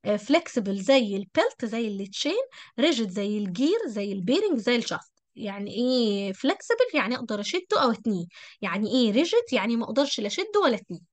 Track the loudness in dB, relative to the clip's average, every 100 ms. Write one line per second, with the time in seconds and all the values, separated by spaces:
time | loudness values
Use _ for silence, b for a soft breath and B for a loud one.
0 | -2 -2 2 2 2 -4 -2 -4 4 4
1 | 4 -4 -2 0 0 -2 -8 -4 -4 -6
2 | -8 -4 -2 -2 -4 B B 0 2 2
3 | 0 -2 -2 -2 -4 0 2 2 0 -4
4 | -4 -4 0 2 2 0 2 0 0 -8
5 | -10 _ _ -10 -8 -8 -8 -2 0 2
6 | 2 0 -2 -2 -2 -2 -2 0 2 2
7 | 0 -4 -4 -6 -4 -6 0 2 2 2
8 | -2 -2 -4 B B B -6 -2 0 2
9 | 4 4 4 2 2 -2 0 -2 0 0
10 | 0 -2 -4 -4 0 2 2 0 -6 -14
11 | _